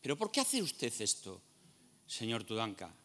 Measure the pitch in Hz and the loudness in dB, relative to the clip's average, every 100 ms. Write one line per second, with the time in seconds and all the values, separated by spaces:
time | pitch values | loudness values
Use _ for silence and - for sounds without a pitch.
0 | 127 147 214 285 262 269 170 - 120 - | 0 0 2 2 4 4 2 0 -2 0
1 | 104 - 98 92 - - - - - - | 0 0 -2 -12 -16 -20 -20 -20 -20 -20
2 | - - 113 113 107 110 113 95 87 82 | -10 -4 0 -2 0 -2 -2 -4 -12 -14